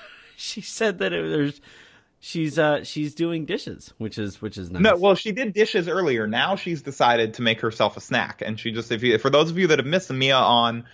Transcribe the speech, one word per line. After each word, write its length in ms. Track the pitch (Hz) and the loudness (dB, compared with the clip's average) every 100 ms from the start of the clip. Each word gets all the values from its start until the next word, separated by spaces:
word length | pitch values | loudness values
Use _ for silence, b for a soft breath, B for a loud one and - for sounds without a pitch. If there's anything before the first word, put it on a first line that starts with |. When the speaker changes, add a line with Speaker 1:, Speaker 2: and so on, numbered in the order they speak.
| - | -20
Speaker 1:
<laughs> 220 | - - - | -20 -20 -14
she 260 | - - | -12 -12
said 380 | - - 220 190 | -12 -2 -2 -2
that 120 | 190 | -4
it, 160 | 175 160 | -4 -2
there's, 320 | 156 143 - b b b b b _ | 0 -2 -4 b b b b b _
she's, 380 | - 170 156 156 | -10 -4 -2 2
uh, 240 | 151 147 | 2 2
she's 300 | - - 147 | -2 -6 -6
doing 300 | 139 170 165 | -4 -4 -4
dishes, 480 | 147 190 - 98 - _ | -6 -8 -8 -14 -18 _
which 200 | 110 - | -8 -6
is, 220 | 104 92 | -8 -6
which 160 | 107 101 | -10 -10
is 140 | 90 | -10
nice. 120 | 90 | 2
Speaker 2:
No, 140 | 214 175 | 4 4
well, 180 | 196 180 | 4 2
she 160 | 220 | 0
did 200 | 202 226 | -4 -4
dishes 360 | 196 214 202 170 | 0 0 0 0
earlier. 380 | 170 175 120 107 | 0 0 0 0
Now 300 | 117 151 190 | 0 0 -2
she's 240 | 180 165 | -4 -6
decided 540 | 139 131 123 120 110 | -8 2 4 4 2
to 80 | 113 | 0
make 180 | 117 113 | 0 0
herself 360 | 117 - 107 - | -2 0 0 0
a 40 | |
snack, 400 | - 120 92 - | -4 -2 -2 -6
and 180 | - 110 | -8 -6
she 120 | 120 | -6
just, 200 | 110 113 | -6 -4
if 120 | 117 | 0
you, 160 | 120 107 | 2 2
for 120 | 139 | 4
those 200 | 143 165 | 4 4
of 80 | 170 | 2
you 80 | 180 | 2
that 140 | 147 | 2
have 60 | 127 | 2
missed 260 | 180 - | -2 -2
Mia 240 | 131 135 135 | -2 2 4
on, 480 | 107 120 117 117 117 | 6 4 4 0 -10